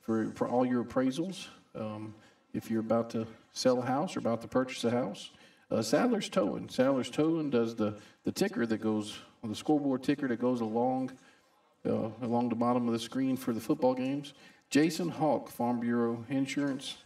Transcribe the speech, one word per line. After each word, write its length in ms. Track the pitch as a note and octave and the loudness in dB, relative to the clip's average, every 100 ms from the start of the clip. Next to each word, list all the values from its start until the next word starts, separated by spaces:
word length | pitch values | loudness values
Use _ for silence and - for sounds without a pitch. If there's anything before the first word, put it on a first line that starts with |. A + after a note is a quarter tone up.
for, 300 | - A2+ A2 | 0 0 0
for 140 | - A#2+ | -2 0
all 160 | A#2+ | 2
your 180 | B2+ B2 | 2 2
appraisals, 680 | A#2 - C3 C3 F3 F3+ - - _ | 0 0 0 0 -4 -6 -12 -18 _
um, 400 | - A2 G#2+ G#2+ G#2 - _ _ | -8 -8 -8 -10 -14 -20 _ _
if 160 | A2+ - | -8 -2
you're 100 | A2+ | -2
about 300 | A2 A#2 A2+ | 2 2 2
to 160 | A#2 A2+ - - | -2 -4 -8 -16
sell 300 | - B2+ B2 | 0 2 4
a 40 | B2 | 2
house 300 | C3 - - | 0 0 -2
or 40 | |
about 200 | A#2 A2+ | -2 -2
to 80 | A2+ | 0
purchase 340 | B2+ C3 - | -2 -2 0
a 60 | A#2 | 0
house. 400 | A#2+ D#3 G#2 - - - _ _ | 0 -2 -6 -14 -18 -20 _ _
Uh, 120 | - | -2
Sadler's 460 | A2+ D3 B3 B3 - | 2 2 4 2 0
Towing, 380 | - - - A2+ | 0 0 -2 -6
Sadler's 400 | - C3 C3+ A#2 | 2 2 2 -2
Towing 400 | - D#3 E3 D3+ | 0 2 2 2
does 260 | B2 A#2 A2+ | 2 0 0
the, 180 | G#2 G#2 - - | -2 -2 -14 -8
the 80 | - | -6
ticker 320 | - - - A#2 | 0 0 0 -2
that 120 | A2 | 0
goes, 380 | G#2+ G#2+ G#2 - - _ | 0 0 -2 -10 -18 _
the 100 | A2+ | -8
scoreboard 480 | G#2 - D3+ C#3+ C3 | -6 2 2 2 0
ticker 240 | C3 C#3+ - | 0 0 0
that 120 | A2+ | 0
goes 200 | - B2+ | 0 0
along, 500 | A3+ A#3 A#2+ C3 - - - _ _ _ _ _ - | 0 2 2 0 -4 -8 -20 _ _ _ _ _ -2
uh, 220 | A2 G#2+ G#2+ | -2 -2 -6
along 260 | B2 A#2 A#2+ | 0 0 2
the 40 | A#2 | 2
bottom 300 | A#2+ B2 A#2+ | 2 2 2
of 60 | |
the 60 | A2+ | -2
screen 380 | A2+ B2+ C3 B2+ | -2 -2 0 0
for 160 | - | -2
the 60 | A2 | -4
football 340 | - D3+ B2+ | 0 2 2
games. 400 | B2+ C3+ C#4+ C#4 - - - _ | 2 -2 -4 -6 -16 -20 -20 _
Jason 400 | C#3 D#3+ E3+ F3 | 4 4 2 -4
Hawk, 400 | B2 D#3 B2 - | 0 2 2 -2
Farm 320 | - A#2+ A#2+ | -4 -2 0
Bureau 420 | A#2+ A#2+ A#2 A#2 A#2 | 0 2 2 0 -4
Insurance. 680 | C#3 C3+ - C#3+ C3+ - - | -2 0 0 -2 -2 -8 -12